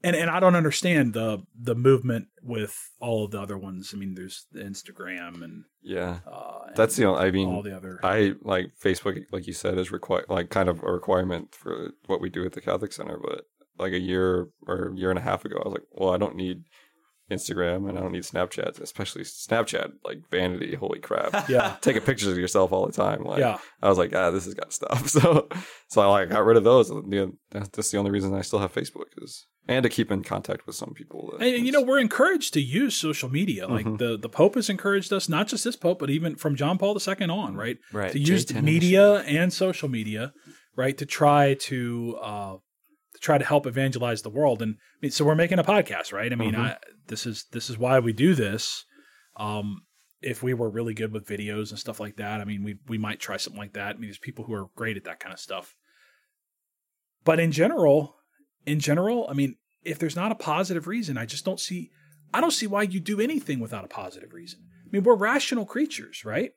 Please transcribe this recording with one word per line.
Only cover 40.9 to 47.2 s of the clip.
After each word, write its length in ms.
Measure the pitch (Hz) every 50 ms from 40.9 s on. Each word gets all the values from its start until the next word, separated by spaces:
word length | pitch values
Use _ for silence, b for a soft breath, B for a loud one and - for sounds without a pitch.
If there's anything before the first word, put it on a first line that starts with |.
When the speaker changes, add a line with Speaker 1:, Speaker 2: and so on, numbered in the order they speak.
| 135
Speaker 1:
to 80 | - 143
try 480 | 139 - - 151 147 143 147 143 139 135
to, 640 | 139 - - 139 127 123 120 120 120 117 117 110 -
uh, 360 | 110 110 104 104 101 98 95 92 _ _ _ _ _ _ _ _ _ _ _
to 60 | -
try 160 | - - 151
to 80 | 143 -
help 200 | - 151 143 -
evangelize 540 | 131 113 135 135 135 127 127 120 120 113 107 -
the 60 | 110
world. 320 | 104 131 151 143 120 107
And 140 | 120 110 107
I 220 | - _ _ _ _ -
mean, 80 | 139
so 140 | - - 151
we're 100 | 147 156
making 240 | 160 165 170 185 180
a 40 | 165
podcast, 480 | - 185 180 170 - - 85 - -
right? 200 | - 98 110 120
I 40 | 123
mean, 180 | 120 113 107 107
Speaker 2:
Mm-hmm. 80 | 110
Speaker 1:
I, 160 | 113 110 - - - - _ _ _
this 180 | - 113 107